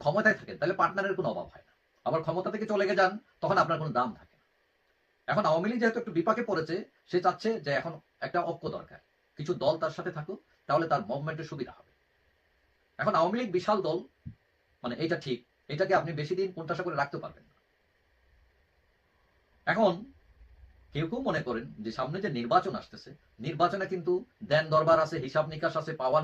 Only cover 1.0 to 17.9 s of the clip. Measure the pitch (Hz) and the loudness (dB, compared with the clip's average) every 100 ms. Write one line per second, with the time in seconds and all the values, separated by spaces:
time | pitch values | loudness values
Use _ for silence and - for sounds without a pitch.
1 | 196 185 135 101 101 - _ _ _ _ | -2 0 -2 -2 -8 -16 _ _ _ _
2 | - 160 160 165 202 208 214 208 196 185 | -2 0 0 -2 -2 -4 -2 0 2 4
3 | 185 208 - _ 156 147 131 160 156 120 | 4 2 -12 _ 2 2 4 0 0 0
4 | 123 - - _ _ _ _ _ _ _ | 0 -4 -18 _ _ _ _ _ _ _
5 | _ _ - 147 160 160 208 240 226 226 | _ _ -2 2 4 2 2 2 2 2
6 | 220 165 170 220 214 170 156 180 - _ | -2 0 2 0 0 -2 0 -4 -6 _
7 | _ 180 185 180 220 220 147 135 165 151 | _ 2 2 0 -2 -2 0 -2 -2 -10
8 | _ _ 156 175 170 165 151 - - - | _ _ -4 -2 -2 -4 -6 -8 -12 -20
9 | _ _ _ - 151 160 139 156 156 156 | _ _ _ -10 -4 0 2 2 -2 -4
10 | 180 156 151 208 _ _ - 151 160 143 | -6 -8 -8 -10 _ _ 0 0 2 0
11 | 107 139 151 160 147 143 - - _ _ | 0 -4 -4 -6 -8 -8 -8 -10 _ _
12 | _ _ _ _ _ _ _ _ _ - | _ _ _ _ _ _ _ _ _ -2
13 | 180 170 175 226 240 180 196 208 165 170 | 0 4 2 2 -2 -2 2 2 2 -2
14 | 226 _ - - _ _ _ _ 120 120 | -6 _ -18 -18 _ _ _ _ -8 -4
15 | 160 170 135 123 - _ - 147 190 190 | -2 -2 -2 -6 -6 _ -10 -2 2 2
16 | 160 151 143 185 190 - 160 175 175 147 | 2 -4 -4 -2 -2 -4 -6 -4 -2 -2
17 | 143 - - - - _ _ _ _ | -4 -4 -10 -16 -20 _ _ _ _